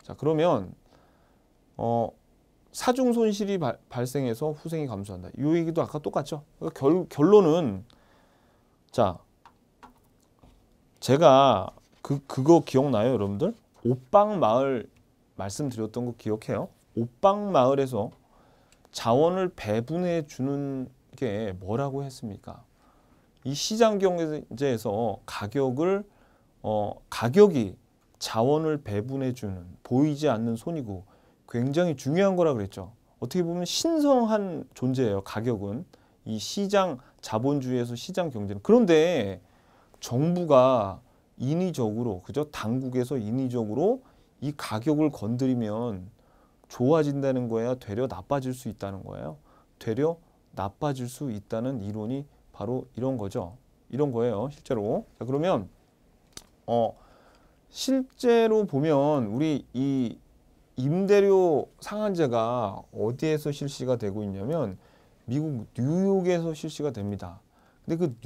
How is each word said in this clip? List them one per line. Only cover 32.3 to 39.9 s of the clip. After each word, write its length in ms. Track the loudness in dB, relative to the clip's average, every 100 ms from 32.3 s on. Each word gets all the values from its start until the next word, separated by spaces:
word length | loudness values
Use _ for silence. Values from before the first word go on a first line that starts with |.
| 4
거라 180 | 2
그랬죠. 400 | 2 -4 -10 -14 -18 _ _
어떻게 240 | -6 -2
보면 220 | -2 -4 -4
신성한 1000 | -2 0 2 4 4 4 0 -2 -8 -12
존재예요, 480 | -4 -2 0 0 0
가격은. 640 | -4 -4 -2 -4 -4 -8 -10 -20 _ _ -8
이 120 | -8
시장, 600 | -6 -6 0 2 0 -2 -12 _
자본주의에서 720 | -6 -2 0 -2 -2 -2 -2 -6
시장 340 | -6 -4 -4
경제는. 320 | -6 -8 -4
그런데 800 | 4 6 8 6 6 2 -2 -6 -14 _ _ _ _